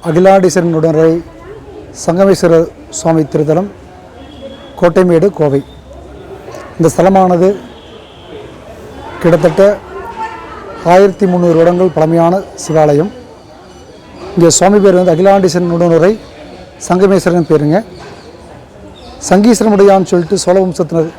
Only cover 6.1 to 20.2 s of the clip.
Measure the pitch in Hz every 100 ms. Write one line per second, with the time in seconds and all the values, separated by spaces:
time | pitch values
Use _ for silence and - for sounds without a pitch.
6.1 | - - - - - - - 165 - 175
7.1 | 190 185 175 185 196 - - - - -
8.1 | - - 151 - - - - - - -
9.1 | - 170 165 165 156 196 196 - - -
10.1 | - - - - - - - 165 180 196
11.1 | 180 196 180 175 165 165 175 185 156 156
12.1 | 165 165 190 190 - - 156 151 143 190
13.1 | - - - - - - - - - -
14.1 | - - - 170 - 175 208 196 180 180
15.1 | 160 190 196 185 170 175 170 170 165 175
16.1 | 220 - - - - - - - 175 190
17.1 | 190 180 175 156 156 147 175 220 - -
18.1 | - - - - - - - - - -
19.1 | - - 190 214 220 220 208 202 190 175
20.1 | 180